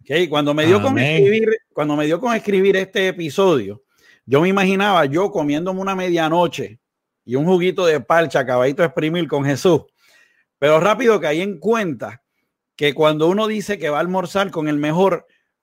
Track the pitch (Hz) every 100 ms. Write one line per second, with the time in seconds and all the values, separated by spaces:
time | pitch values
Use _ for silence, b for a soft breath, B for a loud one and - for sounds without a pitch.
0 | - 156 175 147 147 147 156 202 269 -
1 | 139 160 - 220 220 220 - - 151 147
2 | 151 170 247 226 - 190 196 190 185 214
3 | 190 175 165 135 196 147 98 107 _ b
4 | b b - 135 180 196 190 190 208 180
5 | 147 151 196 175 147 147 180 190 190 190
6 | 185 170 156 165 175 - 101 113 _ _
7 | _ _ - 127 160 185 180 180 175 151
8 | - 165 160 147 127 123 131 143 170 -
9 | 156 175 156 143 139 139 185 160 - b
10 | b b b b b _ 143 156 190 214
11 | 240 208 156 156 196 175 196 226 190 123
12 | 107 113 _ _ _ _ _ - 147 143
13 | 156 156 160 196 220 214 196 202 151 147
14 | 175 185 175 196 196 165 151 147 147 160
15 | 190 175 - _ _ _